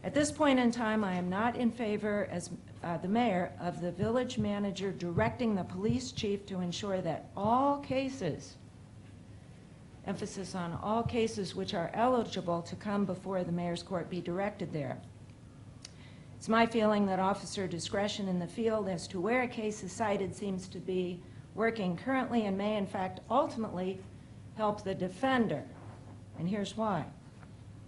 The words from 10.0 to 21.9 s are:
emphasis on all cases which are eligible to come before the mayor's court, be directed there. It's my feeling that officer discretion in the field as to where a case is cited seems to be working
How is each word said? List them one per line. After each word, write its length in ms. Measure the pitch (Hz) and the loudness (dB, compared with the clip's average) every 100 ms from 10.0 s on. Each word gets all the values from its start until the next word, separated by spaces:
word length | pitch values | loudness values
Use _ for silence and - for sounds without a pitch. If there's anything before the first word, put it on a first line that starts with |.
| - | -6
emphasis 500 | 196 202 - 180 190 | -4 -4 -6 -6 -4
on 160 | 175 - | -4 -4
all 220 | 202 226 | 0 2
cases 520 | 233 240 220 220 185 185 | 2 2 2 2 -4 -2
which 180 | 190 | -2
are 180 | 202 165 | 0 0
eligible 680 | - 240 254 220 190 175 170 | 4 4 4 2 -2 0 0
to 140 | 165 185 | -2 -6
come 260 | 208 202 | 0 2
before 400 | 190 180 185 190 | 2 0 -2 0
the 80 | 175 | 0
mayor's 320 | 175 175 170 | 0 0 -2
court, 260 | - 185 - | -2 -4 -2
be 120 | 180 | -4
directed 500 | 175 175 202 202 160 | -2 0 0 -2 -4
there. 260 | 160 139 - - - - - - - - - - - - - - - | -2 -2 -4 -10 -16 -18 -18 -18 -18 -16 -16 -16 -16 -16 -16 -16 -10
It's 100 | - | 2
my 200 | 220 233 | 6 6
feeling 400 | 233 214 208 202 | 6 6 6 4
that 120 | 185 | 4
officer 480 | 190 202 175 202 185 | 2 2 -2 -4 -2
discretion 600 | 165 - 196 202 208 196 | -4 -2 0 0 -2 0
in 100 | 180 | 0
the 100 | 170 | -2
field 400 | - 226 220 190 | 0 0 2 0
as 200 | 175 - | -4 -4
to 120 | 190 | -2
where 220 | 190 247 | 2 2
a 60 | 247 | 2
case 360 | 240 214 208 | -2 -2 -4
is 80 | 185 | -8
cited 440 | - 214 190 190 - | -2 0 2 0 -2
seems 320 | 202 185 - | -2 -2 -4
to 100 | 185 | -8
be 420 | 190 185 180 180 - - - - | -2 0 0 -4 -10 -16 -12 0
working 420 | 226 226 180 | 0 2 0